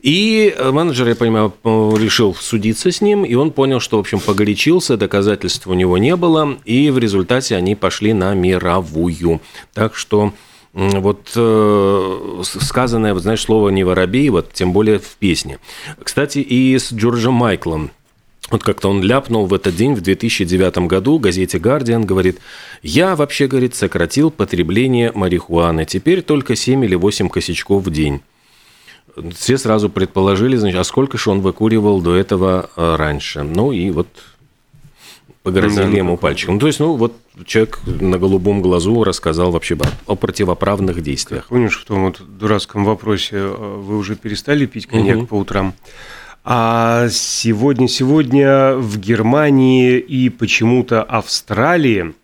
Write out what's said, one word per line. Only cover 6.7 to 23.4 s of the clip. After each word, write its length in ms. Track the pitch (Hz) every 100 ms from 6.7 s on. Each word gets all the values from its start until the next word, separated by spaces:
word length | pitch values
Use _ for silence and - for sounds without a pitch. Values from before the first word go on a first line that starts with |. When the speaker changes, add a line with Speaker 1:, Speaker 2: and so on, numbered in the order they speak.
| 123 147
Speaker 1:
в 60 | 127
результате 580 | 113 98 90 127 -
они 200 | 98 90
пошли 400 | 104 95 - 107
на 180 | 110 92
мировую. 1080 | 98 90 92 87 90 82 78 87 82 85 80 - - -
Так 220 | - 110 -
что, 360 | - 104 104 104 - - _
м, 280 | - 98 98
вот, 300 | 95 101 - 120
э, 1040 | 117 110 107 104 98 98 92 95 98 95
с-, 180 | 92 -
сказанное, 480 | 139 120 123 113 107
вот, 120 | 95
знаешь, 180 | 90 110
слово 260 | - 110 101
«не 160 | 98
воробей», 460 | 90 92 90 120 143
вот, 240 | 92 -
тем 180 | - 90
более 280 | 92 107 104
в 160 | - -
песне. 400 | 101 80 76 67 - - - -
Кстати, 360 | - - 143 143
и 400 | 135 127 131 131
с 160 | -
Джорджем 400 | 113 117 120 117
Майклом. 560 | 117 120 92 85 78 73 _ _ _ _ _ -
Вот 120 | 101
как-то 260 | - 101 98
он 140 | 98
ляпнул 420 | 95 131 - 113
в 80 | 95
этот 240 | 98 98 87
день, 160 | 127
в 80 | 127
две 140 | 90
тысячи 320 | 95 113 - 90
девятом 420 | 92 92 92 87
году, 300 | 95 104 160
газете 400 | 107 87 92 92
«Гардиан», 480 | 95 143 120 117 104
говорит: 320 | 95 92 - - - - -
«Я, 340 | 113 123 185 170
вообще, — 300 | 143 -